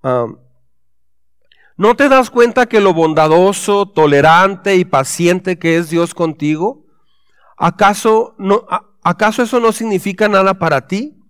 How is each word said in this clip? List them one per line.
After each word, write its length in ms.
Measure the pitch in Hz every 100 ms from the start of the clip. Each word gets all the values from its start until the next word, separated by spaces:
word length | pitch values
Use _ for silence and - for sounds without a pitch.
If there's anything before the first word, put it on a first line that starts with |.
Ah, 240 | 135 127 117 - _ _ _ _ _ _ _ _ _ _ _ _ _ -
¿no 180 | 208
te 140 | 240 277
das 200 | 262 247
cuenta 380 | 240 240 254 240
que 140 | 220
lo 120 | 196
bondadoso, 920 | 165 160 156 156 165 190 190 - 202 196
tolerante 880 | - 151 143 151 170 196 196 202 190
y 80 |
paciente 760 | 185 139 135 - 170 185 185 175
que 200 | 170 165
es 100 | 165
Dios 240 | 170 170
contigo? 720 | - 165 147 151 156 196 277 _ _ _ _ _ _ _ _
¿Acaso 800 | 170 175 202 208 220 220 233 -
no, 280 | 196 208 -
a-, 160 | 180 _ _
acaso 420 | 165 175 214 220
eso 160 | 233 247
no 120 | 226
significa 560 | 220 226 190 196 190 214
nada 300 | 196 190 190
para 300 | 165 139 -
ti? 280 | 196 294 _ _